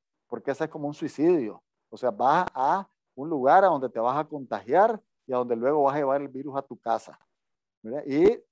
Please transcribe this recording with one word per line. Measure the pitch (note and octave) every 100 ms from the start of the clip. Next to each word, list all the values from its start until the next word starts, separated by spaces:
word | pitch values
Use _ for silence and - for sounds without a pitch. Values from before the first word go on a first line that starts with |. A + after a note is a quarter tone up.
| _ _ -
porque | A2+ -
ese | C3
es | D#3
como | D#3 D3
un |
suicidio. | D3 D#3 - E3 E3+ A2 - _ _ _
O | G#2+
sea, | B2
vas | G#2 B2+ E3 F3+
a | C3 C3+ F#3 F#3+ _ _
un | - D#3
lugar | D3+ C3 F3+
a | G3
donde | D3 B2
te | A2+
vas | A#2+ C#3+
a |
contagiar | D#3 D3 B2+ G#2 G2+ E3 A3+ A3 _ _ -
y |
a | B2+
donde | B2 A2+
luego | B2+ D3+
vas | C#3
a | D3
llevar | C3+ C#3
el | C3+
virus | C3 C#3 C3+
a |
tu | - A2+
casa, | A#2 A2+ - - _ _ _ _ _ _
¿verdad? | A2 C#3+ C#3+
Y | C#3+ F#3+ A#3+ _